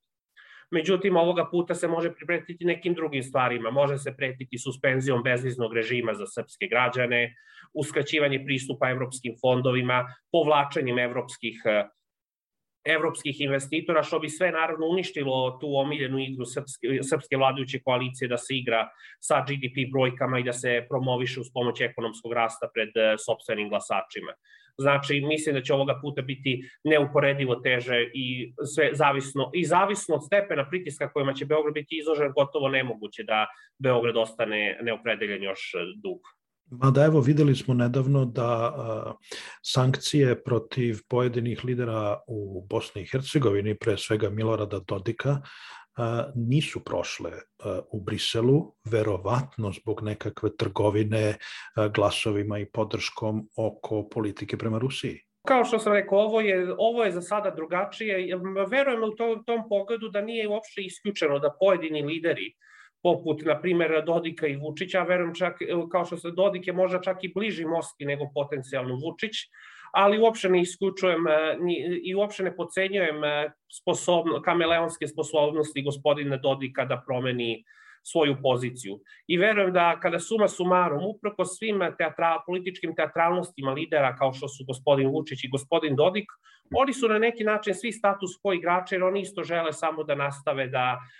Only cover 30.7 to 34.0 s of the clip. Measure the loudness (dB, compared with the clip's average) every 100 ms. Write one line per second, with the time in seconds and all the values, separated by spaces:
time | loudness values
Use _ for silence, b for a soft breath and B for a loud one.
30.7 | -4 -6 -6 -4 -2 -2 -2 0 0 2
31.7 | -2 -6 -6 -2 0 2 2 0 2 0
32.7 | 0 -2 -6 -10 -10 -2 0 0 B B
33.7 | -4 2 2